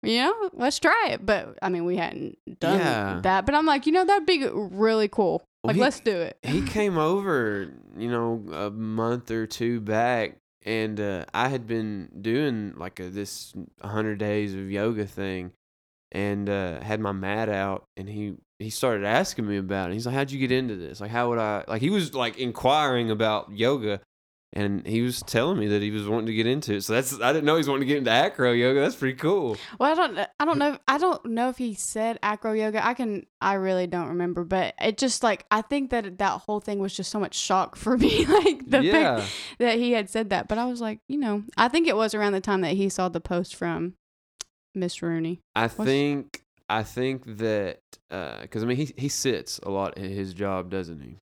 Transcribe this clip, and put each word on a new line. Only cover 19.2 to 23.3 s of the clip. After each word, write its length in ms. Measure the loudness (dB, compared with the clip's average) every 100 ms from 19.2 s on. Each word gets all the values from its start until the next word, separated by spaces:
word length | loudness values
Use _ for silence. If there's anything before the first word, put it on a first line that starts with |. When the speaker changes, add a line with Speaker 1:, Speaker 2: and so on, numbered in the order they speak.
| 2 -2 -2
Speaker 2:
me 80 | -2
about 340 | -2 -4 -2
it. 40 |
He's 120 | -4 -4
like, 80 |
"How'd 160 | -2 -2
you 80 | -2
get 140 | 0
into 240 | 0 0 -6
this? 240 | -10 -10
Like, 100 | -6
how 180 | -2 0
would 80 | 2
I," 260 | 0 -2 -4
like, 140 | -2
he 80 | 0
was, 240 | 0 0
like, 240 | -2 -4 -2
inquiring 720 | -6 0 2 4 4 2 0
about 400 | 2 2